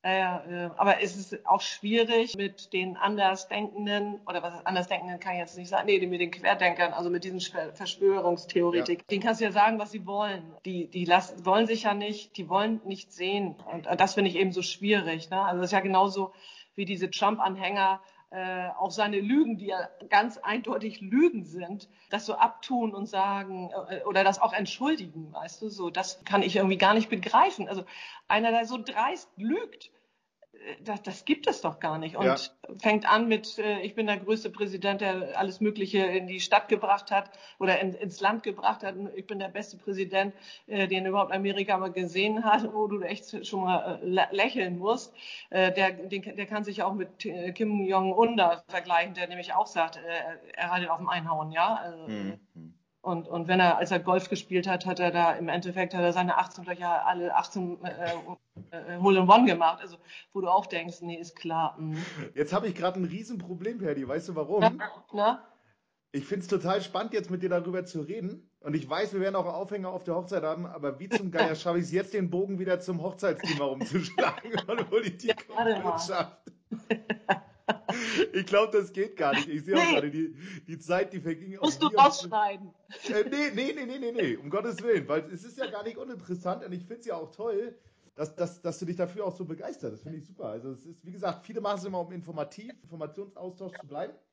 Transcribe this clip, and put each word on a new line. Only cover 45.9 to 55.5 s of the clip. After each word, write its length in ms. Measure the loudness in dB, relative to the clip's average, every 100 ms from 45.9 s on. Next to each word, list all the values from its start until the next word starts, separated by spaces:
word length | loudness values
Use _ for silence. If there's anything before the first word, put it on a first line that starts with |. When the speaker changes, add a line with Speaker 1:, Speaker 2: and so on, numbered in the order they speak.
Speaker 1:
den, 300 | 0 -8 -8
der 240 | -8 -10 -6
kann 160 | -4
sich 180 | -4 -2
auch 100 | -2
mit, 300 | -2 -6 -8
äh, 280 | -8 -6 -8
Kim 280 | -2 0 0 4
Jong-un 500 | 4 4 6 6 6
da 260 | 4 4 -2
vergleichen, 460 | -6 2 2 2
der 140 | -4 -6
nämlich 260 | -6 0
auch 120 | 2 2
sagt, 300 | 2 0 -2
äh, 40 | -6 -4 -4 -10 -12 -6
er 140 | 0
hat 120 | 0
ihn 60 | 0
auf 100 | -2
dem 100 | 0
Einhauen, 440 | -2 0 -2 -2
ja. 240 | 2 2 2
Also, 300 | -4 -10 -8
Speaker 2:
Mhm. 300 | -6 -6 -8 _ -20 -18 -20 _ _
Speaker 1:
und, 260 | -4 -4 -4
und 200 | -6 2
wenn 120 | 6
er, 180 | 6 6
als 120 | 2
er 60 | 0
Golf 300 | 2 2 2
gespielt 400 | -6 0 -2 0
hat, 160 | -2 -2
hat 140 | 0
er 100 | 0
da 220 | 4 4
im 160 | 2
Endeffekt, 460 | -2